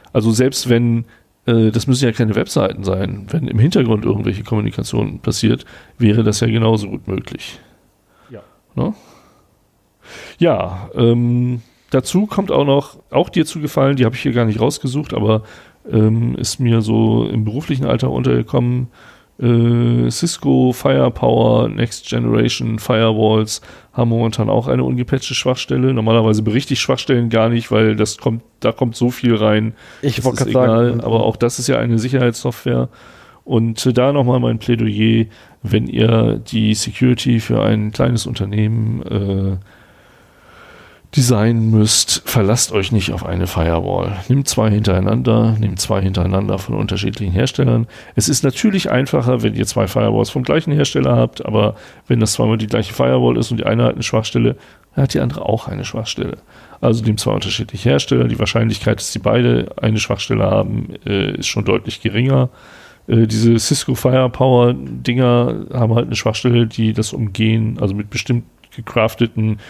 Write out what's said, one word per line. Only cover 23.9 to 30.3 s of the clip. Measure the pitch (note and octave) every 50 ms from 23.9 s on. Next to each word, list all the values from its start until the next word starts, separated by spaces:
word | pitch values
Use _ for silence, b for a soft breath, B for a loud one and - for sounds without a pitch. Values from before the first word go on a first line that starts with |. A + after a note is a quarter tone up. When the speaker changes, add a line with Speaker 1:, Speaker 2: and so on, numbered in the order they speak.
Speaker 1:
haben | B - A#2 A#2
momentan | A#2 A#2 A2+ A2+ A2+ - A2 G#2
auch | G#2 A2+ A#2
eine | C3 B2+ B2+
ungepatchte | B2+ B2+ B2+ B2 B2 - C#3 C3 - - C3
Schwachstelle. | - - C3 B2 - - - C3 B2+ B2+ C3 C3+
Normalerweise | A2+ A2 A2 A2+ A#2 A2 A2 G#2+ G#2+
berichte | A2 G#2+ G#2 A#2+ - - C#3
ich | -
Schwachstellen | - - C3+ B2+ - - C3 A#2+ A#2+ A2+
gar | A2+ A2+ A2 A#2
nicht, | A#2 A#2 A2+ -
weil | A2+ G#2+ A2 A2 G#2+
das | A2 G#2+ G#2 - -
kommt, | - A#2 A2+ A#2 - _ _ _
da | - A2+
kommt | A2+ - C3 A#2+ A2+
so | - B2 B2
viel | B2 - - A#2+ A2+
rein. | G#2 A2 G#2+ G#2+ G#2+ A2 A2+ - B B B B B
Speaker 2:
Ich | B C#3+ A#2
Speaker 1:
Das | - -
Speaker 2:
wollte | C3